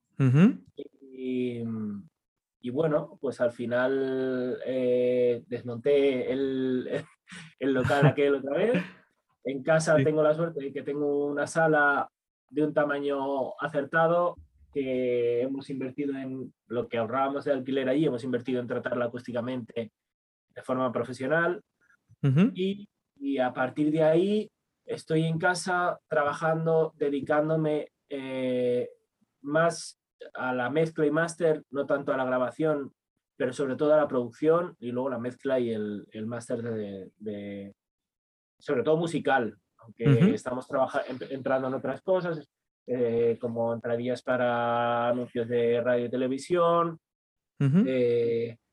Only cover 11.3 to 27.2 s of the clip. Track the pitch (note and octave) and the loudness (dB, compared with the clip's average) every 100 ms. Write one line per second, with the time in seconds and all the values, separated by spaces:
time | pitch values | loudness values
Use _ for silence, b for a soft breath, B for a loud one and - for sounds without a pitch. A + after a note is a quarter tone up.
11.3 | C#3+ D3 E3 D#3+ D3+ D3 C#3 - _ _ | -2 -2 2 4 6 4 2 -2 _ _
12.3 | _ _ C3+ D3+ D3+ C#3+ C#3+ C#3+ C#3 C#3 | _ _ -2 0 2 0 0 -2 -2 -2
13.3 | C#3 B2 - C#3+ D3 C3 E3 E3 F3 F3 | -2 -4 -6 -6 -4 0 2 4 2 0
14.3 | - - _ _ C#3+ C3 B2+ B2+ B2 A#2+ | -4 -14 _ _ -6 -4 -2 0 0 0
15.3 | A#2+ C3 C#3 C3+ C3+ B2+ C3 C#3+ C3+ C3 | 0 -2 -6 -8 -8 -8 -6 -6 -6 -8
16.3 | C3 B2 - - A#2+ A2+ A#2 A2 C3 C#3 | -10 -12 -16 -8 -6 -4 -4 -2 -2 -2
17.3 | C#3 - C3+ C3 C3+ B2+ C#3 D#3 B2 B2+ | -2 -4 -6 -4 -2 0 0 0 -2 -4
18.3 | B2 A#2 B2 B2 B2 B2+ B2 A#2+ A#2+ A#2 | -4 -2 -4 -4 -6 -4 -2 -4 -6 -8
19.3 | A#2 A#2+ B2+ A2+ - A2 _ _ _ _ | -6 -4 -6 -8 -8 -8 _ _ _ _
20.3 | _ _ - - B2+ B2+ A2+ A#2+ B2 C3 | _ _ -12 -4 -2 -2 -2 -6 -6 -2
21.3 | D#3+ E3+ F3+ - _ _ _ _ _ C#3 | 0 0 -2 -10 _ _ _ _ _ 2
22.3 | C3+ A#3 A3+ F#3+ G3+ G#3 _ _ - C#3 | 4 4 2 -4 -4 -12 _ _ -10 -4
23.3 | C3 B2+ B2+ B2+ D3 D3+ D#3 D#3 E3 G3 | 0 0 -2 -2 0 0 4 4 4 4
24.3 | G#3+ G#3+ _ _ _ - D#3 - D#3+ D#3+ | 0 -2 _ _ _ -10 -10 -2 0 0
25.3 | D#3+ F3+ F3 F#3+ F3+ F3 - - D#3 D3 | 0 0 0 -2 0 0 -4 -2 0 0
26.3 | C#3+ D#3+ D#3+ E3 D#3+ D#3+ - C#3+ C#3+ | 0 0 0 2 2 2 0 -2 -2